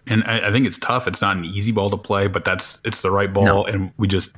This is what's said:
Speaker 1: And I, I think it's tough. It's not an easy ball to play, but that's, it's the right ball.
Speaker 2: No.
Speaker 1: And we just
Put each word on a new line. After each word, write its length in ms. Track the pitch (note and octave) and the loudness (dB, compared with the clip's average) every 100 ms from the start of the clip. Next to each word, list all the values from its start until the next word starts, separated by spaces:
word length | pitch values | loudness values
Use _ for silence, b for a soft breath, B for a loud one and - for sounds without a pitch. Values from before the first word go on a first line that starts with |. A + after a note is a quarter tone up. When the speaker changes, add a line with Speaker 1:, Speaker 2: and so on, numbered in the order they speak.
| - | 0
Speaker 1:
And 180 | A2 | 0
I, 240 | A#2 A2+ G#2 | 2 0 2
I 40 | |
think 140 | A#2+ A2 | 2 2
it's 120 | - | -2
tough. 280 | - B2 F#2 | -2 -2 -2
It's 140 | F2+ | -2
not 160 | G2+ F#2+ | 0 -2
an 80 | |
easy 280 | E2+ G2+ A2 | -4 -4 -2
ball 160 | G#2+ G2+ | 0 0
to 60 | G2 | -2
play, 300 | - G2 G2 | -2 0 0
but 180 | F#2+ | 0
that's, 360 | - F#2 - - | -2 -2 -4 -8
it's 180 | A2+ - | -6 -2
the 80 | F#2+ | 0
right 220 | G2 G2+ | 2 2
ball. 120 | G2 | 4
Speaker 2:
No. 200 | G2+ G2 | 4 4
Speaker 1:
And 280 | G#2 G2+ F#2+ - | 0 -2 -4 -2
we 120 | G2 | 0
just 260 | F#2+ - | 0 -2